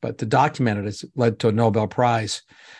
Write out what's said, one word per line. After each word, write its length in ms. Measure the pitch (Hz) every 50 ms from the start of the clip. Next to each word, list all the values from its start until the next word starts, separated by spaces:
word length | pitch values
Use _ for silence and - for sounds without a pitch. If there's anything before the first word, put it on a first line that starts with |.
but 160 | - 120 113 -
to 80 | -
document 540 | 107 - 123 139 151 135 - 127 113 104 104
it 40 | 98
has 200 | 104 101 - - - _
led 240 | 131 120 117 107 -
to 100 | - 117
a 40 |
Nobel 340 | 104 113 117 113 101 117 107
Prize 560 | 104 - - 123 120 117 113 107 104 - - _ _ - - - - -